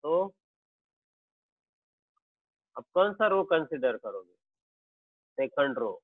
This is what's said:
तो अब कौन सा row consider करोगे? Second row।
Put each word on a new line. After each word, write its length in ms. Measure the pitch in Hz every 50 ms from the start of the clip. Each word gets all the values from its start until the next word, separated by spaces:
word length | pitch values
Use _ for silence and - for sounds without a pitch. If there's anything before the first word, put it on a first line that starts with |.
| -
तो 300 | 147 165 180 190 196 - _ _ _ _ _ _ _ _ _ _ _ _ _ _ _ _ _ _ _ _ _ _ _ _ _ _ _ _ _ _ _ _ _ _ _ _ _ _ _ _ _ _ _ _ _ _ _ _
अब 80 | - - _ _
कौन 180 | 180 190 208
सा 140 | 202 208 220
row 160 | 208 190 190 185 196
consider 440 | 180 160 156 131 160 139 123 127 117
करोगे? 380 | - - 107 98 98 92 90 90 _ _ _ _ _ _ _ _ _ _ _ _ _ _ _ _ _ _ _ _ -
Second 400 | 135 127 - - 143 139 127 123
row। 120 | 120 107 92 -